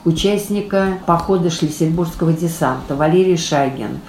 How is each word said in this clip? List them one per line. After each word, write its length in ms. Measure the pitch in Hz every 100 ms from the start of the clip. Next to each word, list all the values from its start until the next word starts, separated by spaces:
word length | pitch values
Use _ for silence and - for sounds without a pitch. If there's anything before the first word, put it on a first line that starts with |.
| 165
участника 920 | 160 196 202 - 208 202 196 190 180 -
похода 440 | 170 185 185 170
Шлиссельбургского 840 | 165 156 - 160 170 165 - 165
десанта 640 | 160 170 165 139 131 - 139
Валерий 420 | 156 180 185 170
Шагин. 600 | - 147 135 131 104 131